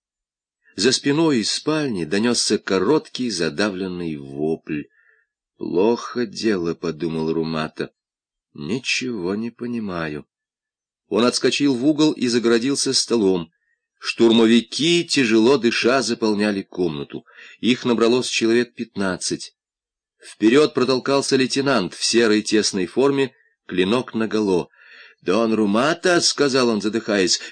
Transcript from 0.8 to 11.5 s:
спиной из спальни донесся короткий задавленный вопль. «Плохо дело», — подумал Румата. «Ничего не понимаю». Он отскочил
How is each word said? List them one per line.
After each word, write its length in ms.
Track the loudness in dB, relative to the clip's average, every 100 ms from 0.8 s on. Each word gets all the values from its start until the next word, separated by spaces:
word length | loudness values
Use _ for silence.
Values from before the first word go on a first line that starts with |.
| 0
спиной 480 | 0 0 2 2 2
из 120 | 0
спальни 540 | -4 -4 -4 -2 -4 -2
донесся 540 | 0 0 0 0 -2
короткий 720 | 0 0 2 2 0 -6 -6
задавленный 840 | -4 -4 -2 -4 -4 -6 -6 -6 -8
вопль. 680 | -10 -6 -4 -4 -6 -8 -8 _ _ _ _ _ _ -12
«Плохо 680 | -4 0 2 0 -4 -8 -8
дело», — 460 | -4 -2 0 -2 -4
подумал 580 | -6 -6 -4 -4 -2
Румата. 580 | -2 -4 -4 -6 -8 -12 _ _ _ _ _ _
«Ничего 800 | -14 -8 -6 -4 -6 -4 -6 -4
не 160 | -4 -6
понимаю». 800 | -8 -8 -6 -6 -6 -6 -8 -12 _ _ _ _ _ _ _ -4
Он 180 | 2 2
отскочил 480 | 2 0